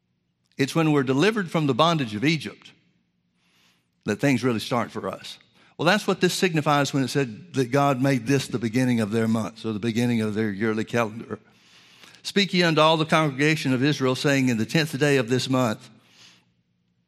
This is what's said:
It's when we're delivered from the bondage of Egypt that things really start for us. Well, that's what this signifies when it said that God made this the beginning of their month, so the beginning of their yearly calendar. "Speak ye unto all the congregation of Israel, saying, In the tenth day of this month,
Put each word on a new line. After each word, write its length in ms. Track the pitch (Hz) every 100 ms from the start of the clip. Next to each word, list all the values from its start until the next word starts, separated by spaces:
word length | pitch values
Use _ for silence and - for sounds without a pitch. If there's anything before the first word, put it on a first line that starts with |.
| _ _ _ _ _ -
It's 160 | 139
when 180 | 165 156
we're 120 | 147
delivered 480 | 131 135 190 226 175
from 160 | 165 147
the 60 | 123
bondage 400 | 165 160 120 107
of 80 |
Egypt 480 | 139 160 104 - - _ _ _ _ _ _ _ _ _ _ _ _ _ 110
that 140 | 104
things 240 | 143 120
really 160 | 127 110
start 320 | - 123 95
for 180 | 107 95
us. 280 | - - - _ _ _ -
Well, 80 | 147
that's 220 | 208 -
what 140 | 185
this 120 | 180
signifies 600 | - 190 160 147 143 135
when 100 | 143
it 60 | 123
said 440 | 143 127 107 -
that 180 | 131 117
God 300 | 135 143 127
made 240 | 139 135 110
this 220 | 139 -
the 120 | 120
beginning 400 | 117 120 127 120
of 120 | 104
their 160 | 113 113
month, 320 | 113 98 -
so 140 | 110
the 60 | 104
beginning 420 | 117 113 123 117
of 120 | 107
their 180 | 104 110
yearly 340 | 98 113 110 107
calendar. 540 | 120 110 113 - 107 _ _ _ - _ _ - -
"Speak 300 | - 202 190
ye 80 | 180
unto 180 | 170 156
all 180 | 156 160
the 80 | 156
congregation 680 | 165 156 127 147 156 139
of 100 | 127
Israel, 300 | 135 147 131
saying, 340 | 127 147 139 127
In 80 | 113
the 80 | 110
tenth 320 | 165 151 -
day 180 | 147 139
of 100 | 113
this 220 | 127 127
month, 400 | 131 120 104 - - _ _ - _ _ _ _ _ _ _